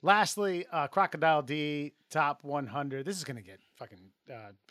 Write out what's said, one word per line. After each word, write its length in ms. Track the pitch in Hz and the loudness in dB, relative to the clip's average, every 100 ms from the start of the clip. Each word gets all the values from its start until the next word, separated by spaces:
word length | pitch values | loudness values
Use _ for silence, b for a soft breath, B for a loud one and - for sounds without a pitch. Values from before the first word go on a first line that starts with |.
Lastly, 600 | 156 208 196 - 202 175 180 | 6 6 6 2 0 0 -2
uh, 160 | 165 143 | -2 0
Crocodile 560 | - 196 165 160 156 | 2 2 4 4 4
D, 500 | 131 147 151 147 147 _ _ | 2 -2 -2 -2 -6 _ _
top 340 | 156 147 143 | 0 0 0
one 220 | 147 143 135 | -4 -4 -4
hundred. 360 | 123 143 135 | -6 -6 -6
This 120 | 139 196 | -6 -8
is 80 | |
gonna 180 | 151 123 | -8 -10
get 160 | 95 95 _ _ | -12 -20 _ _
fucking, 220 | - 95 95 _ - | -18 -18 -20 _ -18
uh, 200 | 123 104 98 _ | -16 -16 -20 _